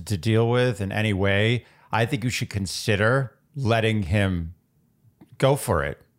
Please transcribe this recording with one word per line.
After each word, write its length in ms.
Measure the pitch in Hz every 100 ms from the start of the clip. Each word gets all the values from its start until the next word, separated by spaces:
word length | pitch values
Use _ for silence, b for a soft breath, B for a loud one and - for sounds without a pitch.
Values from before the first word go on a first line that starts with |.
| 85
to 120 | 101
deal 320 | 110 110 117
with 320 | 123 127 101
in 100 | 98
any 220 | 104 110
way, 520 | 98 98 98 110 120 b b b
I 140 | 110 117
think 180 | 123
you 60 | 120
should 200 | - 120
consider 840 | 104 95 - - 98 110 135 131 - _ 143
letting 480 | 113 113 110 110
him 520 | 85 104 98 87 82 - _ _ _ _ _ _ - -
go 180 | 135 139
for 280 | - 85
it. 180 | 71 - _